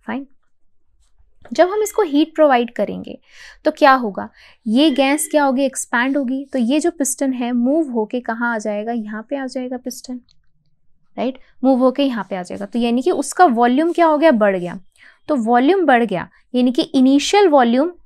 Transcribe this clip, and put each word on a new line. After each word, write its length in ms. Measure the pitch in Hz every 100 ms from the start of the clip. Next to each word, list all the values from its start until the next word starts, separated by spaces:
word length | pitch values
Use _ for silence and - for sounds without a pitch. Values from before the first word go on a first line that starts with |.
| -
फाइन। 220 | 240 277 _ _ _ _ _ _ _ _ _ _ _ -
जब 180 | 240 349
हम 120 | 427
इसको 180 | 427 -
हीट 320 | 370 285 320 -
प्रोवाइड 380 | 302 247 240 -
करेंगे 420 | 196 185 190 - _ - - - -
तो 60 |
क्या 220 | 302 285
होगा, 360 | 262 233 190 208 _ - _ 226
ये 240 | 226 311
गैस 360 | 262 269 294 -
क्या 120 | 302
होगी, 220 | 277 262 269
एक्सपैंड 520 | 262 - 240 254 285
होगी। 280 | 254 269 277
तो 60 | 262
ये 200 | 233 302
जो 120 | 339
पिस्टन 420 | 339 269 - 277
है 180 | 247 240
मूव 380 | 247 240 311 302
होके 280 | 233 214 247
कहाँ 340 | 240 226 240 226
आ 20 |
जाएगा, 340 | 214 208 214
यहाँ 340 | 240 208 214 220
पे 60 | 277
आ 100 | 269
जाएगा 320 | 262 254 254
पिस्टन, 420 | 247 247 - 254 _ _ _ _ _ _ _ _ _ -
राइट, 200 | 226 262 - _
मूव 160 | 254 254
होके 240 | 262 254
यहाँ 220 | 277 233 190
पे 60 | 190
आ 60 |
जाएगा। 240 | 180 190 196
तो 140 | 240
यानी 220 | 233 240
कि 100 | 302
उसका 340 | 359 285 - 359
वॉल्यूम 460 | 233 240 254 330
क्या 120 | 339 330
हो 120 | 302
गया, 140 | 320
बढ़ 260 | 240 208 190
गया। 220 | 175 180 - _ - _ -
तो 60 | 294
वॉल्यूम 500 | 220 240 269 392 320
बढ़ 180 | 247
गया 240 | 233 180 - _ _ 247
यानी 160 | 247
कि 100 | 247 302 277
इनिशियल 520 | 262 277 277 403 392
वॉल्यूम 420 | 285 233 247 330 -